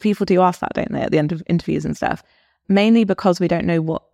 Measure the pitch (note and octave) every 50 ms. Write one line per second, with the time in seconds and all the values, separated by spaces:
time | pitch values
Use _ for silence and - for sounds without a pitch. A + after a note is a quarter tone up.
0 | - G#3+ G3+ - G3+ - F#3+ F3+ F#3 F3+ F3+ - - - - - - - - C#3
1 | B2+ - - D#3 D3+ D3+ E3+ D#3+ - - E3+ E3+ - - D#3+ D3+ D3+ D#3 D3+ -
2 | - - - - - _ _ _ _ _ _ _ _ - G3 G3 G#3 A3 A3+ A#3
3 | A3+ F#3+ F#3+ - - G3 F3 - F3+ D#3+ E3+ E3+ - F3 E3+ E3 D#3+ D#3+ D#3+ -
4 | _ _